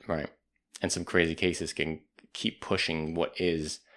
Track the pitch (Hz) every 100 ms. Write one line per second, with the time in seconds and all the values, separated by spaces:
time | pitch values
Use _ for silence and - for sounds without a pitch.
0 | - 80 - - _ _ _ - 85 -
1 | 85 90 82 82 92 85 82 - 80 78
2 | - - - - 113 - - 95 - 80
3 | 78 82 82 - 90 82 76 - _